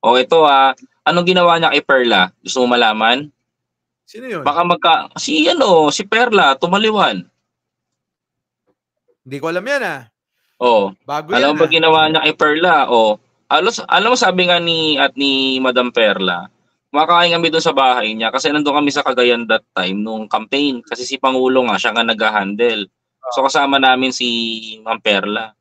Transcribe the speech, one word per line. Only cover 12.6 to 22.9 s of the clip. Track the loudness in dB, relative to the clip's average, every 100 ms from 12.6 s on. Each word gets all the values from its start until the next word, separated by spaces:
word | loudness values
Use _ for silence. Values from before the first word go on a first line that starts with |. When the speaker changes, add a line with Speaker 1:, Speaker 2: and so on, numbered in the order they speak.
| 2 2 2
Speaker 1:
Oh. | 2 2 0 _ _ _
Alos, | 0 0 -4
alam | -2 0 2
mo, | 2
sabi | 0 0
nga | 0 0
ni, | 0 -2 -2 0
at | -2
ni | -2 -2 0 -2 -2
Madam | -2 0 -2
Perla, | 0 0 0 -2 -4 -10 _ _ _ _
kumakain | -2 2 2 2
kami | 0 0
doon | 0
sa | 0
bahay | 2 2 2 -2
niya | -4 -4
kasi | -4 -2
nandun | -2 0
kami | 0 -2
sa | -2
Cagayan | -4 0 2 0
that | 0 -2 _
time | -8 -6 -4
nung | -6 -8 -6
campaign. | -6 -4 -4 -2 -4
Kasi | -10 -12
si | -10 -4
Pangulo | -2 0 0 0
nga, | 0 -2
siya | -2
nga | -2
nag-handle. | -2 0 0 0 -4 -2 -2 -2 -8